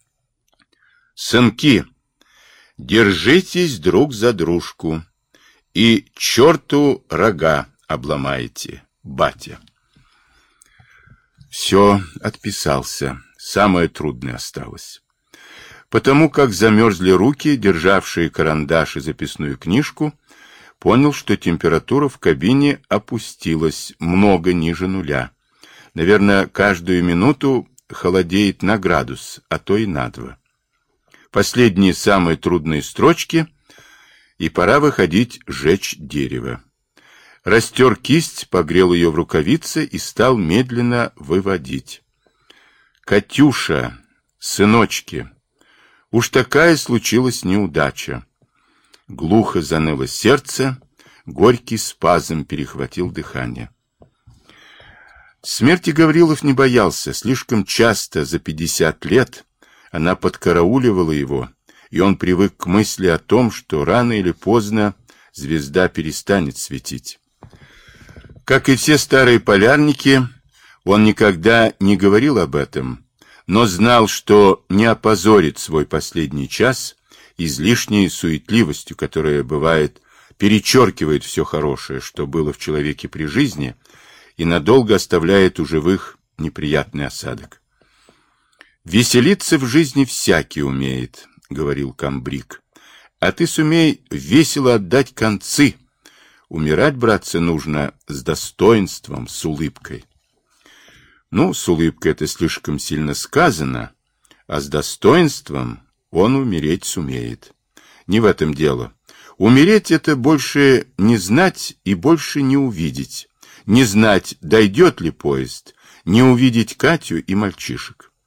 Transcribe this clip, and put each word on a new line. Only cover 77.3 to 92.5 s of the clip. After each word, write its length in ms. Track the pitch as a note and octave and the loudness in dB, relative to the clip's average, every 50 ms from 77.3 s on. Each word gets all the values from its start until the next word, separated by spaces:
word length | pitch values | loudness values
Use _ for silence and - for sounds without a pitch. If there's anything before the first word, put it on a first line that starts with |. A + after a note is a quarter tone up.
| _ - | _ -8
излишней 720 | E2+ D#2+ C#2 C2+ D2+ G2+ A#2+ A2 - - G#2+ G#2 G2 E2+ | -8 -6 -6 -2 0 0 0 0 -2 -2 0 2 2 0
суетливостью, 880 | - - - E2+ D#2+ D2 - - G#2 A#2 A2 D2+ D2 - - - - | 0 -4 -4 -4 -4 -4 -4 -2 0 0 0 0 -2 -8 -12 -16 -12
которая, 460 | - - C#2+ - E2 D2 D#2 D2 D2 C2+ | -10 -10 -6 -4 -4 -2 -2 -2 -2 -4
бывает, 580 | B1+ D2+ D2 D2 D#2+ E2 D#2 D2+ D2 - _ _ _ _ _ _ _ _ - | -4 -4 -2 0 2 2 2 0 -2 -4 _ _ _ _ _ _ _ _ -2
перечеркивает 880 | - G2+ G#2+ G3+ G3+ - - C3 - - F#3 - - D2+ D2+ C2 - | 0 2 2 2 0 2 2 4 4 2 0 -2 -2 -2 -2 -2 -4
все 180 | - - - D#2 | -6 -6 -6 -6
хорошее, 560 | - - D2+ D2+ D2 C2+ B1+ - - C#2 C2 | -4 -4 -4 -4 -4 -4 -6 -10 -12 -12 -14
что 300 | - - - - D#2 C#2+ | -14 -14 -12 -10 -10 -6
было 240 | C#2 E2 D#2 D2 C#2 | -4 -4 -4 -4 -6
в 60 | - | -8
человеке 500 | - - D2+ D2+ D2 D2+ C#2+ - - - | -8 -6 -6 -4 -4 -6 -6 -8 -12 -14
при 160 | - D2+ D#2 | -12 -10 -10
жизни, 480 | D2+ D2 A2 D3 C3 G2 D2+ C#2+ B1+ A#1+ - _ _ _ _ _ _ _ _ _ _ _ | -4 -2 -2 -2 -2 -4 -6 -10 -10 -10 -14 _ _ _ _ _ _ _ _ _ _ _
и 80 | - E2 | -6 -2
надолго 500 | E2 E2+ F2 C#2+ F#2 A2+ C3+ B2 G#2 A2 | 0 0 0 2 4 4 4 4 2 0
оставляет 640 | F#2 - - - F2 D#2+ E2+ G2 G2 F#2+ F#2 - - | 0 0 0 -2 0 2 2 4 4 4 2 2 -2
у 80 | E2 | -6
живых 500 | C#2+ D#2+ D#2 D2 E2+ G2 F#2 - - - _ _ _ _ - | -4 -4 -2 0 0 -2 -2 -4 -10 -20 _ _ _ _ -10
неприятный 680 | D#2 D#2 - - D#2 D2+ D2 D2 C#2 - - C#2+ C#2+ | -10 -10 -8 -8 -6 -4 -2 -2 -4 -4 -8 -10 -10
осадок. 540 | C2+ - - - C#2+ B1+ C2+ B1+ - _ _ _ _ _ _ _ _ _ _ _ _ _ _ _ _ _ _ _ _ _ _ _ _ _ _ _ | -10 -10 -12 -12 -12 -12 -14 -16 -20 _ _ _ _ _ _ _ _ _ _ _ _ _ _ _ _ _ _ _ _ _ _ _ _ _ _ _
«Веселиться 760 | D#2+ E2 G#2+ B2 - - B2 A#3+ F3 G3+ - - - E3 D#3 | -2 0 0 2 2 4 4 4 4 2 0 0 0 0 0
в 80 | C3+ | 0
жизни 380 | A#2+ A2+ D#3 E3+ C3+ B2 C#3+ C3+ | 0 2 2 2 2 2 0 0
всякий 580 | B2+ - - - - F#2+ D#2+ C#2 - - C#2+ C#2+ | 0 -2 -4 0 0 0 0 0 -4 -6 -6 -4
умеет», — 640 | C2+ C2+ C#2 C#2 C2+ C2 B1+ B1 B1 _ - - _ _ _ _ _ | -4 -4 -4 -4 -4 -6 -6 -8 -10 _ -20 -20 _ _ _ _ _
говорил 420 | C2+ C#2 D2+ C#2+ C#2 C#2 C#2 C2+ B1+ | -10 -8 -6 -6 -6 -6 -8 -10 -10
Камбрик. 680 | - - C#2 C2+ C2+ B1+ C2 C2+ C2+ B1 - | -8 -8 -8 -6 -8 -8 -10 -10 -12 -12 -16